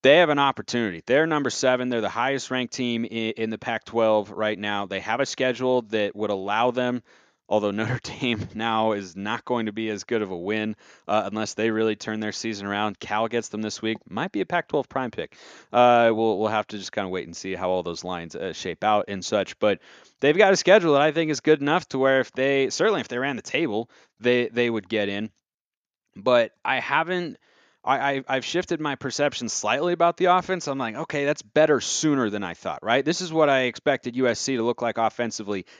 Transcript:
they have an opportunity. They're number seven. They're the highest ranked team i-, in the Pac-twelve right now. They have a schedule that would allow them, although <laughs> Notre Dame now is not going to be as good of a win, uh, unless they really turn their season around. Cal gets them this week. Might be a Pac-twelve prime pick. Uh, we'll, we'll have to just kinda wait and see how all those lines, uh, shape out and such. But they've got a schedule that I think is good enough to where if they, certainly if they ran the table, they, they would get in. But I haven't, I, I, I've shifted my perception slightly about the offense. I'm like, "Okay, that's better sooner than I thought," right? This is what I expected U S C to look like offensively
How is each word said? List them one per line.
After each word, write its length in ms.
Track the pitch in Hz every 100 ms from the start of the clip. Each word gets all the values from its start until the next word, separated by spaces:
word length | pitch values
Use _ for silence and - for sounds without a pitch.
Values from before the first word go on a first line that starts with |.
they 140 | 131 156
have 100 | 170
an 100 | 143
opportunity. 640 | 139 - - 120 110 85 -
They're 220 | 135 160
number 220 | 151 131
seven. 400 | - 131 127 127
They're 100 | 120
the 80 | 101
highest 440 | 113 131 139 -
ranked 220 | 127 123
team 300 | - 123 117
i-, 40 | 117
in 420 | 113 110 110 110
the 80 | 110
Pac-twelve 720 | - 113 - 117 110 107 101
right 260 | 101 107 98
now. 280 | 104 101 98
They 160 | 95
have 180 | 101 120
a 60 | 135
schedule 560 | - 127 117 127 127 110
that 260 | 110 101 104
would 140 | 104
allow 420 | 98 98 107 123
them, 320 | 120 123 123 - _ _ _ -
although 220 | 107 104
<laughs> 0 |
Notre 280 | 101 113 127
Dame 440 | - - 127 110 101
now 380 | 107 113 110 110
is 240 | 104 95 87
not 300 | 104 117 -
going 200 | 120 110
to 60 |
be 180 | 104 110
as 140 | 104
good 180 | - 117
of 80 | 101
a 80 | 90
win, 380 | 90 107 107 107 - - -
uh, 160 | 107 98
unless 300 | 107 107 -
they 160 | 113
really 240 | 110 110 107
turn 240 | - 110
their 120 | 107
season 360 | - 110 104 101
around. 320 | 101 107 98
Cal 280 | - 107 113
gets 220 | 117 -
them 140 | 107
this 180 | 107 -
week. 160 | 110 110 -
Might 240 | 104 180
be 100 | 208
a 40 | 180
Pac-twelve 440 | 175 - 147 -
prime 200 | 135 123
pick. 260 | - 78 - - - -
Uh, 380 | 120 123 120 117
we'll, 240 | 110 113 98
we'll 120 | 107
have 180 | 110 104
to 100 | 107
just 140 | 95
kinda 180 | - 95
wait 160 | 92 85
and 100 | 85
see 200 | 98 92
how 140 | 92
all 120 | 92
those 220 | 87 82
lines, 320 | 92 87 82 -
uh, 180 | 92
shape 300 | 82 92 82
out 220 | 104 104 -
and 180 | 98 -
such. 320 | 107 95 -
But 200 | 107 95 - - - _
they've 160 | 139 165
got 160 | 196
a 20 | 190
schedule 380 | - 208 170
that 80 | 139
I 120 | 156
think 180 | 151 160
is 80 | 143
good 220 | 151 151
enough 260 | 143 170 -
to 80 | 131
where 220 | 135 135
if 120 | 123
they, 380 | 135 135 139 131
certainly 320 | - 202 185
if 60 | 113
they 100 | 123
ran 200 | 139 123
the 40 |
table, 460 | - 135 156 104 120 _ _ _
they, 300 | 117 123 120
they 200 | 117 120
would 180 | 113 101
get 220 | 110 101
in. 220 | 101 110 - _ _ _ _ _ _ _ 101
But 360 | 113 123 113 -
I 160 | 117 131
haven't, 580 | - 143 165 180 170 - _ _ _ _ -
I, 280 | 135 139 139
I, 80 | 131
I've 180 | 131 -
shifted 360 | 175 180 165
my 140 | 151 131
perception 520 | 135 - 143 - 117
slightly 460 | - 104 127 175
about 240 | 175 170 -
the 80 | 180
offense. 420 | 180 185 185 147
I'm 120 | 139
like, 160 | 120 110
"Okay, 280 | - 147
that's 200 | 143 147
better 360 | - 151 156 135
sooner 520 | - - 156 139 110
than 120 | 101
I 120 | 92 85
thought," 280 | 95 71
right? 220 | 104 127 139
This 160 | 170
is 100 | 180
what 160 | 160 147
I 180 | 135 127
expected 500 | - - 135 127 120
U 120 | 127
S 120 | 110
C 160 | - 127
to 80 |
look 180 | 113 117
like 160 | 117 117
offensively 720 | 113 - 117 - 101 101 - -